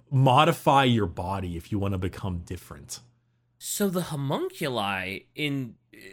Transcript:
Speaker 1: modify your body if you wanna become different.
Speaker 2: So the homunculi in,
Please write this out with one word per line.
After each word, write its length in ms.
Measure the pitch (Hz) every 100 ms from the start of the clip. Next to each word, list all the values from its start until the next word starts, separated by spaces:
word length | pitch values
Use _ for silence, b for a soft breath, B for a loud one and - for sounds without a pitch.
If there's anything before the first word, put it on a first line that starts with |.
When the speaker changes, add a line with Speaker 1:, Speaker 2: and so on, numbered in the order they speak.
| _
Speaker 1:
modify 720 | 135 135 127 156 156 - 139
your 220 | 131 117 98
body 500 | 82 90 98 92 82
if 160 | -
you 60 | 104
wanna 180 | 98 98
become 400 | 95 - 101 87
different. 560 | 85 87 - 71 60 - - _ _ _ _ _
Speaker 2:
So 300 | - - 202
the 140 | 180
homunculi 1200 | 165 147 139 185 370 - 151 120 101 98 92 98 -
in, 420 | - 151 139 123 - _ - 95